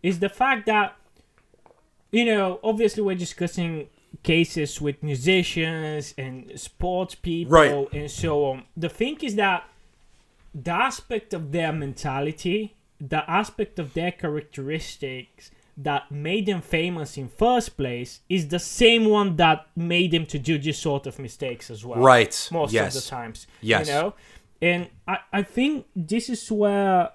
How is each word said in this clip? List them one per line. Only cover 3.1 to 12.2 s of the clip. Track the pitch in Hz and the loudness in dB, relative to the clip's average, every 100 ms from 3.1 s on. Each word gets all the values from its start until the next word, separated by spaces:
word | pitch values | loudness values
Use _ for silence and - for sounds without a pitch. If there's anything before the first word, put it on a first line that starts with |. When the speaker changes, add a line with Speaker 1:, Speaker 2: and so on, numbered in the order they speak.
| 185 | -2
Speaker 1:
discussing | 175 - 175 - 170 160 143 _ _ - | -6 -4 -4 -2 -4 -6 -10 _ _ -6
cases | - 165 170 - 147 - | 2 2 2 0 -4 -4
with | 147 139 | -6 -4
musicians | 151 135 143 190 175 - 160 160 156 151 139 - | -6 -2 2 2 2 -2 -4 -4 -6 -6 -8 -12
and | 131 127 123 - | -12 -12 -16 -16
sports | - _ 180 185 185 - | -16 _ -4 -2 -4 -6
people | 175 165 170 | -4 -4 6
Speaker 2:
Right. | 160 147 143 139 | 8 8 4 -2
Speaker 1:
and | 143 147 | -6 -8
so | - 170 147 143 | -6 -2 0 0
on. | 131 - - | -2 -10 -8
The | 165 | -8
thing | - 247 302 | -2 -4 -2
is | 294 202 | -4 0
that | 196 180 - _ _ _ _ _ _ _ - | 0 0 -4 _ _ _ _ _ _ _ -18
the | 160 147 | -10 -4
aspect | 170 254 - - 233 - | 0 0 -2 -6 -8 -6
of | 175 151 | -8 -4
their | 165 165 | -2 -2
mentality, | 156 139 127 147 135 | -2 -6 -6 -6 -4